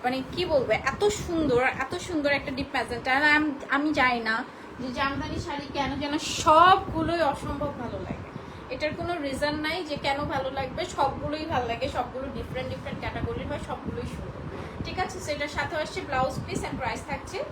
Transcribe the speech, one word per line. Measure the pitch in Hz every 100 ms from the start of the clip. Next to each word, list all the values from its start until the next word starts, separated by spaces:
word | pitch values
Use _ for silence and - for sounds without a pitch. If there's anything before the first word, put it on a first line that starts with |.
মানে | 247 262 262 -
কি | 349
বলবো, | 302 214
এত | 214 262 - 415
সুন্দর, | 415 359 339 302 240 254 -
এত | - 359
সুন্দর | - 330 285
একটা | 277 285
ডিপ | 269 269
ম্যাজেন্টা। | 269 226 240 254 262
আর |
আম-, | 302 302 311 269 -
আমি | 269 302
জানি | 294 254 240
না | 220 226 - - - -
যে | 254
জামদানি | 254 277 277 311 320
শাড়ি | - 285 285
কেন | - 262 277
যেন | 285 302
সবগুলোই | - - 330 311 349 381 - 320 320 339
অসম্ভব | 302 285 - 285 294 269
ভালো | 233 202
লাগে। | 180 - - - - - -
এটার | 262 302 311
কোনো | 339 349
রিজন | 277 262 294 302
নাই | 302 339
যে | 302 285
কেন | 294 277
ভালো | 294 285 269
লাগবে, | 269 262 269 359
সবগুলোই | - 302 - 294 302 311
ভালো | 277 240
লাগে, | 233 269
সবগুলো | 285 247 254 269
ডিফারেন্ট | 226 233 247 262
ডিফারেন্ট | 262 285 -
ক্যাটাগরির | 233 226 233 233 277
হয়, | 294 -
সবগুলোই | 269 - - 247 -
সুন্দর। | - - - - - - -
ঠিক | 330
আছে, | 381 381
so | -
এটার | 285 294
সাথে | 302 285 330
আসছে | 311 381
ব্লাউজ | 285 262 262 - -
পিস | 392
and | 349 277
প্রাইস | 240 220 -
থাকছে | 185 - 381 605